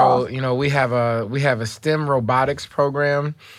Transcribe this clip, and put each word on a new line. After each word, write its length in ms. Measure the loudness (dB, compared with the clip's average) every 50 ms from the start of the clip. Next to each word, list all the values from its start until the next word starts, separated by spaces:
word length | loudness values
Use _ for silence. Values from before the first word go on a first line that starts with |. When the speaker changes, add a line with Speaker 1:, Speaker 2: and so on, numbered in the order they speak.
| 4 4 4 2 0
Speaker 1:
cool. 40 | -2
Speaker 2:
you 100 | -4 -4
know, 140 | -2 -2 0
we 140 | 0 0 0
have 240 | 2 2 0 2 2
a, 340 | 0 0 0 0 -2 -2
we 140 | -4 -4 -2
have 200 | 0 0 0 0
a 60 | -2
stem 420 | -6 -8 -4 -2 -2 0 0 0 0
robotics 580 | 0 0 0 0 0 2 0 0 -2 -4 -10
program, 680 | -6 -2 0 0 0 0 0 0 0 0 0 -2 -4 -6 -8 -14 -20 -20